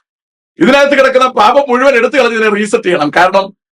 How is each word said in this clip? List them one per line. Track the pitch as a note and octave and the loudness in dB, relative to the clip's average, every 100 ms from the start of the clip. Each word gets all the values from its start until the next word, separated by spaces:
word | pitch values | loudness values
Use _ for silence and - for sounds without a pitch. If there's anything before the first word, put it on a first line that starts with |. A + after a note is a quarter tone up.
| _ _ _ _ _ - | _ _ _ _ _ -2
ഇതിനകത്ത് | G3 C#4 C#4+ C4+ | 0 2 2 2
കിടക്കുന്ന | C4 B3+ B3+ | 2 2 0
പാപം | A#3 G#3 C#4 C#4+ | 0 0 2 0
മുഴുവൻ | B3 C#4 | 0 0
എടുത്തു | A#3+ A#3 C#4+ | 0 0 0
കളഞ്ഞ് | A#3 A3+ | -2 -2
ഇതിനെ | A3 | -2
റീസെറ്റ് | G#3 G#3 A3+ | -2 -2 -4
ചെയ്യണം. | F#3 E3 D3 E3 | -2 -2 -2 0
കാരണം | F#3 F#3+ G3 - _ | 0 0 -4 -10 _